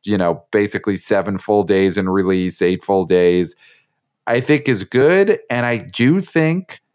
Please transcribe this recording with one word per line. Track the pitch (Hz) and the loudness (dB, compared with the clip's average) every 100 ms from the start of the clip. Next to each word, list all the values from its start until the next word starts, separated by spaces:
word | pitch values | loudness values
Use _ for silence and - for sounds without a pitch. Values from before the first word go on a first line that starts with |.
you | 101 101 | -4 -2
know, | 87 82 - | 0 -4 -2
basically | 104 104 101 - 95 | -2 -2 -4 -4 -4
seven | - 104 95 95 | -2 -2 -2 -4
full | - 104 | 0 0
days | 92 95 95 90 | 2 2 2 0
in | 92 | -2
release, | 98 92 92 92 - | 0 0 0 -2 -2
eight | 87 92 | -2 -2
full | - 98 87 | 0 0 2
days, | 90 90 90 - - _ _ _ _ _ _ - | 2 4 2 0 -6 _ _ _ _ _ _ -4
I | 120 | -2
think | 127 151 139 | 0 0 0
is | 104 | -4
good. | 92 123 147 185 202 180 - | -2 2 4 4 2 0 -2
And | 123 120 | -4 -2
I | 117 | -4
do | - - 123 185 | -6 -2 0 0
think | - 165 160 175 185 - _ | -2 -2 0 -2 -8 -18 _